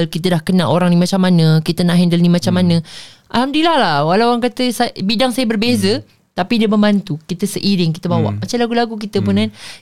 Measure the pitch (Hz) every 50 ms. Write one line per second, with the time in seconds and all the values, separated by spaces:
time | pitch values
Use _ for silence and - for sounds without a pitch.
0 | 170 160 - 170 165 185 180 160 - - 185 180 165 110 147 175 180 175 175 175
1 | 180 175 196 190 185 185 180 170 160 160 160 160 156 - 165 - 180 175 170 175
2 | 180 175 170 170 175 175 175 175 - 185 180 180 185 175 170 170 160 - - -
3 | - - - _ _ _ - 233 254 277 269 302 311 339 330 285 226 175 151 143
4 | 147 160 180 208 233 240 240 240 226 247 - - 254 247 233 - 240 - - -
5 | 196 190 233 208 262 254 240 262 254 214 226 202 226 240 247 214 190 190 220 -
6 | - - _ _ _ _ _ - 180 - 240 220 226 208 214 214 208 208 202 196
7 | 185 - 151 156 - - 185 175 208 196 - - - 196 202 175 180 160 156 -
8 | - 175 - 165 156 - 104 104 190 - - 240 240 226 233 233 240 220 226 214
9 | 220 202 - 202 202 202 196 202 220 220 214 - - - - -